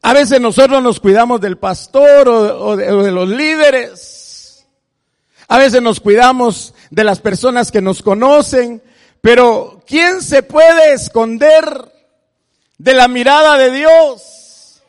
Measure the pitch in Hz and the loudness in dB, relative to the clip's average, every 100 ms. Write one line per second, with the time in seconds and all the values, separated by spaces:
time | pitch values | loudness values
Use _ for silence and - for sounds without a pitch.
0 | 214 269 277 262 240 196 269 269 254 208 | 0 0 2 0 -2 0 2 2 -2 -2
1 | 202 202 240 240 196 180 196 185 - 269 | 0 0 0 -2 -6 -8 -8 -10 -6 0
2 | 285 285 254 233 208 - 208 208 196 202 | 4 4 4 0 -2 -4 -6 -6 -4 -2
3 | 196 185 185 233 311 311 302 262 233 185 | -2 -4 -6 -4 -4 0 0 0 -6 -18
4 | - - - - - _ _ _ _ _ | -20 -20 -20 -20 -20 _ _ _ _ _
5 | _ _ _ _ _ 240 269 247 240 214 | _ _ _ _ _ 0 2 2 -2 -4
6 | 208 208 247 254 240 190 - _ _ 160 | 0 2 2 0 -4 -6 -14 _ _ -4
7 | 214 190 220 196 254 247 233 214 190 185 | -4 -2 -6 -4 -4 -4 -4 -4 -4 -6
8 | - 196 254 294 - 262 240 233 _ _ | -4 -2 0 0 0 -4 -4 -10 _ _
9 | _ _ 220 240 247 214 - _ _ 294 | _ _ 0 2 2 -2 -8 _ _ -4
10 | 339 370 - 277 269 302 330 330 311 269 | -2 -4 -2 -2 -2 4 4 4 2 0
11 | - 226 226 226 294 311 311 277 240 _ | -6 -6 -6 -2 2 2 0 -12 -20 _
12 | _ _ _ _ _ _ _ _ 175 262 | _ _ _ _ _ _ _ _ -2 2
13 | 247 247 240 294 311 285 262 262 311 330 | 2 0 0 2 2 2 0 0 4 4
14 | 311 233 - - - - _ _ | 4 -2 -20 -20 -20 -20 _ _